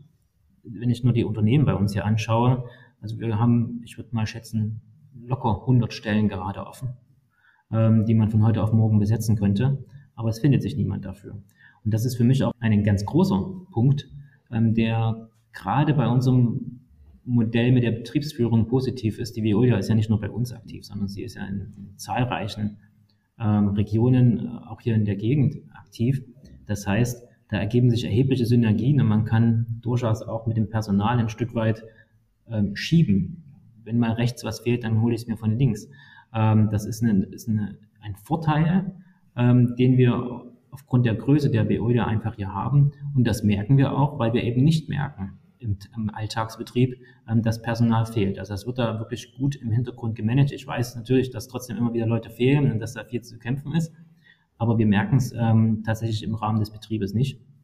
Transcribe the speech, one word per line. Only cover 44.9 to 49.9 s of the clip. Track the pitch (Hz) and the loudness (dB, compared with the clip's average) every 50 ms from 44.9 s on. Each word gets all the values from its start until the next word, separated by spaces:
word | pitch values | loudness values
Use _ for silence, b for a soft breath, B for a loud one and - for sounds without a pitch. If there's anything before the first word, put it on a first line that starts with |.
| - 98 95 95 - - 95 98 95 - _ _ _ _ | -6 -4 -4 -6 -6 -10 -12 -12 -12 -16 _ _ _ _
im, | - 110 101 98 - - - | -6 -6 -6 -6 -8 -16 -10
im | 113 110 107 | -8 -8 -6
Alltagsbetrieb, | 107 - 110 104 - 113 110 110 - - 113 - - 123 123 127 127 - b b b b b - | -6 -8 -10 -8 -6 -6 -6 -8 -8 -12 -14 -6 0 0 0 0 0 -8 b b b b b -2
ähm, | 113 117 110 | 0 0 2
dass | 117 113 113 | 0 -2 -2
Personal | - 113 117 113 120 117 113 113 113 110 | -4 -6 0 2 2 2 4 2 0 -2
fehlt. | - 117 98 92 98 95 | -2 -2 -2 -2 -2 -6
Also | 98 - 107 | -8 -10 -10
es | 95 - | -10 -8
wird | 120 120 131 | -8 -4 -4
da | 120 113 107 107 | -2 -2 -2 -6
wirklich | 113 - 123 - - - _ | -8 -8 -10 -12 -12 -16 _
gut | - 131 143 139 | -4 -4 -4 -4
im | - - 117 | -4 -4 -2
Hintergrund | 107 120 104 123 | -2 -2 -2 -4